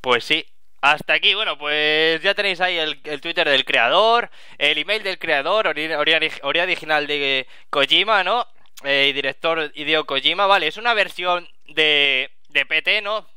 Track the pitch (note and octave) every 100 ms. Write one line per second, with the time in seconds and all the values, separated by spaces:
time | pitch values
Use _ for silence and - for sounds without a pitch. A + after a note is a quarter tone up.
0 | - A#3+ - D#3 - - - - C#3 D3+
1 | - D#3 F#3 G3 G#3+ D3+ D3 D3+ D3+ D3+
2 | D#3+ D#3+ E3+ G3+ G3+ F3+ F3+ F3 D#3 C#3+
3 | - D3 E3 E3+ D#3 C3+ C3 C3+ A#2 D#3+
4 | A3 A#3 G#3+ - - - C#3+ D3+ D3 G#3+
5 | G3 F3+ E3 D3 D3 G#3 G3 D3+ D#3 D3+
6 | D3 D#3+ D#3 - C#3 D#3 F3+ E3+ D#3 D3+
7 | D3 D3 C#3 C3+ C3 - - D3 C3+ D#3+
8 | G3 G#3+ F3+ A3+ - - - - C#3 C#3
9 | C#3 C#3 C3+ C3+ E3 E3 D3+ C3 D3 D#3
10 | D3 C#3 C#3 E3+ G3+ G3 D#3 F3+ A#3 A3
11 | F3+ - F3+ F3 E3+ - - D3+ D#3 D3
12 | C#3+ C3+ C#3 - - C#3+ C3+ D#3 E3 G#3
13 | G3+ G#3+ -